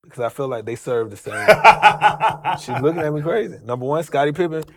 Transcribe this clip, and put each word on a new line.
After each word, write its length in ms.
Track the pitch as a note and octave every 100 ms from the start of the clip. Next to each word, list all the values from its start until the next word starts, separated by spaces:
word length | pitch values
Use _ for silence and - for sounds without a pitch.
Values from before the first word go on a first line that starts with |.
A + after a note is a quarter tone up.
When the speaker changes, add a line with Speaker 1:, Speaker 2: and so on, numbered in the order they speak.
Speaker 1:
Because 180 | _ -
I 80 | A#2
feel 180 | - C3+
like 160 | B2 A2
they 100 | A#2
serve 340 | - B2 A2
the 60 | G#2+
same. 180 | - -
Speaker 2:
<laughs> 1200 | - - A3 - - - G#3 - G#3+ - F3 -
Speaker 1:
She's 220 | - B2+
looking 200 | C#3 E3+
at 120 | D3+
me 80 | D3+
crazy. 360 | D3+ A3+ G2 D#2+
Number 220 | G#2+ B2 B2+
one, 160 | D3+
Scottie 280 | D#3+ C#3+ C#3+
Pippen, 320 | D3+ F3 D#3+ D#3